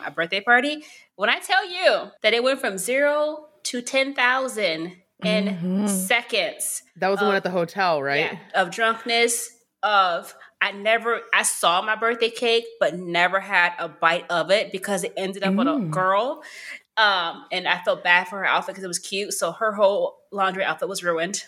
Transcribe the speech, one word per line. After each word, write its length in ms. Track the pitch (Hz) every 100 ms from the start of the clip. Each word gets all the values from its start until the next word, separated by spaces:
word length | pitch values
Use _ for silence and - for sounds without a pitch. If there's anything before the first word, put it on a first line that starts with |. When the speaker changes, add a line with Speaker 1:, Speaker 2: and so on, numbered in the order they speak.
| 175
Speaker 1:
a 60 |
birthday 300 | 156 170 196
party. 420 | 214 247 277 302 - - _ -
When 140 | 208
I 100 | 302
tell 260 | 370 381 403
you 420 | 359 339 196 196 -
that 120 | 220
it 100 | 233
went 160 | 254 269
from 180 | 240 190
zero 680 | 202 262 294 294 302 302 - _
to 180 | - 247
ten 320 | 240 269 269
thousand 840 | 277 247 262 262 214 190 160 170 - _ _
in 220 | 214 214 202
Speaker 2:
Mm-hmm. 420 | 180 180 190 208
Speaker 1:
seconds 960 | 190 185 240 240 220 160 - - - - -
Speaker 3:
That 120 | 190
was 100 | 196
the 60 | 208
one 100 | 196
Speaker 1:
of 20 |
Speaker 3:
at 60 |
the 80 | 185
hotel, 500 | 180 170 196 185 156
right? 300 | 139 143 170
Speaker 1:
Yeah, 40 | 170 - 208
of 100 | 180
drunkenness, 760 | 180 226 226 240 233 233 233 - - _ _
of 520 | 202 208 185 170 208 - - _
I 100 | 196
never, 480 | 196 208 226 226 220 -
I 100 | 185
saw 380 | 220 - 180 175
my 140 | 214 214
birthday 340 | 226 240 226
cake, 360 | 226 240 226 233 -
but 160 | 151 175
never 420 | 180 170 180 190
had 340 | 190 190 175 175
a 80 | 165
bite 380 | - 165 170 175
of 220 | 175 160
it 200 | 202 -
because 320 | 190 202 190
it 100 | 180 -
ended 260 | 190 196
up 100 | 190 196
with 120 | 269
a 40 |
Speaker 2:
Mm. 180 | 302 170
Speaker 1:
girl. 520 | 160 185 196 247 311 - - - - _ -
Um, 480 | 214 190 170 180 -
and 160 | 180 165
I 140 | 180
felt 200 | 208 180
bad 240 | 180 175 185
for 100 | 202
her 60 | 180
outfit 300 | 165 196 190
'cause 80 |
it 40 | 190
was 120 | 175
cute. 340 | - 196 202
So 180 | - 175
her 180 | 170 220
whole 480 | 208 196 196 175 - _
laundry 320 | 202 190 185
outfit 240 | 147 160 175
was 140 | 185
ruined. 400 | 180 165 170 202